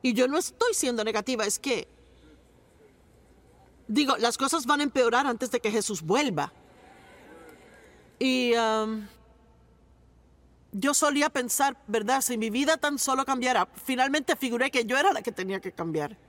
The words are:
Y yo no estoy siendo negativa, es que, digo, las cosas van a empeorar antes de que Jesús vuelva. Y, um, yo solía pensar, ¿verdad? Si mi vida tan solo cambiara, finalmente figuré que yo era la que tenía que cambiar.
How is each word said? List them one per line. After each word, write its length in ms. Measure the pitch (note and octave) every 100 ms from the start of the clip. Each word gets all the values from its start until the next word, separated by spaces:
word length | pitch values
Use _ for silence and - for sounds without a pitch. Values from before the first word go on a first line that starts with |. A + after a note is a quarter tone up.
Y 140 | B3+
yo 120 | A3+ B3+
no 100 | D4+
estoy 340 | - - A#4+
siendo 320 | G#4 C4+ A#3+
negativa, 400 | G#3+ A3 G#3+ B3
es 140 | G#3 -
que, 280 | C#4 A3 - - - - - - _ _ _ _ - _ _ - _ - _ - - - -
digo, 300 | A3 C#4+ B3+
las 220 | A#3 -
cosas 260 | C4+ E4
van 160 | A#3+ D4
a 20 |
empeorar 440 | D4 C#4 A#3+ A#3+ C#4
antes 240 | A#3 B3+
de 100 | A#3+
que 100 | -
Jesús 300 | A3 G3+ F#3+
vuelva. 500 | D#3 A3 D4 D#3 C#3+ - - - - - - - - - - - - - - - - _
Y, 360 | C4 B3+ B3
um, 520 | A#3 A3+ A3 A3 A3 G#3 - - - _ _ _ _ _ _ _ _ _ _ _ _ _
yo 220 | G3+ C4+
solía 340 | C#4+ D4 C#4+ D4
pensar, 480 | C#4+ B3 - C#4 C4 -
¿verdad? 360 | A3 G#3+ C4+
Si 160 | C4 A#3+
mi 100 | A3+
vida 300 | A3 C#4+ D#4+
tan 200 | D4 C#4+
solo 280 | - C4 C4+
cambiara, 420 | C4 B3+ A#3+ A#3+ -
finalmente 500 | - B3+ C4 D4 C#4
figuré 360 | D#4 C4 A#3 C4
que 160 | B3+ A#3
yo 100 | B3+
era 160 | F4+
la 80 | F4
que 120 | A3
tenía 280 | - F#3+ F#3+
que 120 | F#3+
cambiar. 440 | - E3 D#3+ C#3+ G#3